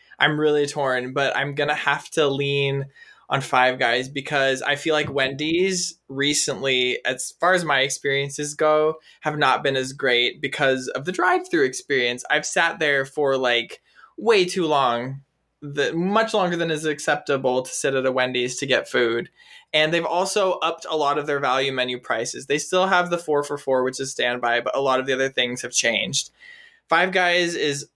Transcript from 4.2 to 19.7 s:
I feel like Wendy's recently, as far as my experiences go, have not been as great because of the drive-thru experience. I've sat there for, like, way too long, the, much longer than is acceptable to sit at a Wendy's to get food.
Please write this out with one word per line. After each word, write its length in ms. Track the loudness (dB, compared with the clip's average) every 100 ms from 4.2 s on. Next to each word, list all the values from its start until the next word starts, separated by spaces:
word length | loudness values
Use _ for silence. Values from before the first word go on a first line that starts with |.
| -4 0 2 0
I 140 | -2 -2
feel 180 | 0
like 180 | 0 0
Wendy's 880 | 0 -2 -2 -2 0 0 0 -4 -8 -8
recently, 920 | -2 0 0 -2 -2 0 2 0 -2 -4
as 260 | -4 -8 -2
far 140 | 2
as 100 | 2
my 160 | 2 0
experiences 760 | 0 -2 -2 -2 -2 -6 -6 0
go, 400 | 2 4 2 -2 -10 -8
have 160 | -4 0
not 260 | 2 2
been 140 | 2 0
as 160 | -2
great 480 | -2 2 2 2 -2
because 480 | -6 0 2 2 -2
of 160 | -6 -6
the 80 |
drive-thru 500 | 0 2 2 2 2
experience. 640 | 2 0 -2 0 0 -2 -2
I've 160 | -2 0
sat 340 | 0 0 0
there 260 | 0 0 0
for, 320 | 0 0 2
like, 440 | 2 0 -2 -10 _ _ -20 -2
way 260 | 2 4
too 240 | 4 0 2
long, 540 | 4 2 0 -4 -10 -14 _ _ _
the, 320 | -8 -2 -2
much 400 | 0 0 2 2
longer 240 | 2 0 0
than 140 | -2
is 120 | -2
acceptable 800 | -2 -2 -2 -2 0 0 2 0
to 100 | -2
sit 220 | -2 -2
at 120 | 0 0
a 60 |
Wendy's 460 | 0 0 0 -2 -4
to 80 | 0
get 240 | 0 0
food. 400 | 0 2 0 -4 _ -20 -20 _